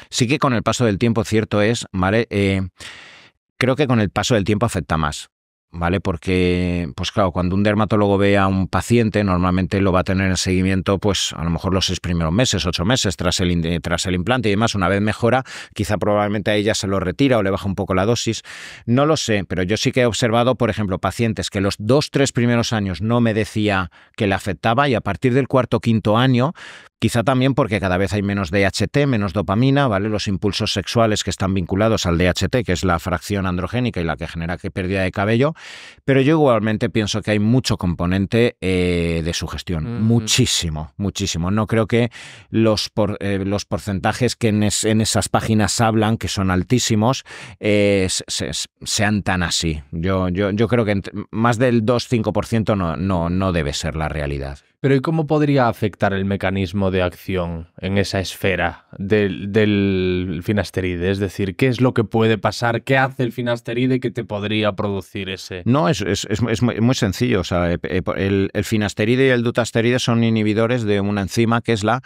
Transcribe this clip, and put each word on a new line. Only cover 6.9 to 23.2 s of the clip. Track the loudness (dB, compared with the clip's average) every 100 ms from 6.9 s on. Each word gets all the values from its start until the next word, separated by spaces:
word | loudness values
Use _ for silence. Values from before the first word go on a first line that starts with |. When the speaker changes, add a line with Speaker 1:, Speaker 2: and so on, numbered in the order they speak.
| -8
Speaker 1:
pues | -6
claro, | -2 0
cuando | 0 -2
un | 0
dermatólogo | 2 2 2 2 2 2
ve | 4 4
a | 2
un | 2 0
paciente, | -2 2 2 2 2 2
normalmente | 2 2 0 0 0
lo | 2
va | 2
a | 2
tener | 0 0
en | 0
seguimiento, | 0 2 2 0 0 0
pues | 0 0 -4
a | -4
lo | -4
mejor | -2 0
los | 0 0
seis | -2
primeros | -2 0 0
meses, | 2 2 0 -2
ocho | -2 0
meses | 0 0 -2
tras | -2 0
el | 0
in-, | 0 0 -2
tras | -2 -4 -2
el | -2
implante | 0 0 0
y |
demás. | 0 0
Una | 0 0
vez | 0
mejora, | 0 0 0 0 -2 -12 -12
quizá | -6 -4 -2
probablemente | 0 2 2 0 0
a | 0
ella | 0 0
se | -2
lo | -2
retira | -2 0 2 2
o |
le | 2
baja | -2 -2
un | -4
poco | -2
la | 0 2
dosis. | 0 -2 -6 -10 -16 -18 -10 0
No | 2 2
lo | 2
sé, | 0 -2
pero | -2 -2
yo | -2 0
sí | 0
que | 2
he | 2
observado, | 2 2 2 2 2
por | 0
ejemplo, | 0 -2 -2
pacientes | -2 0 -2 -2 -4
que | -2
los | -2 -2
dos, | 2 2 2
tres | 0 0
primeros | 2 2 2 0
años | -2 -2 -4
no | 0
me | 2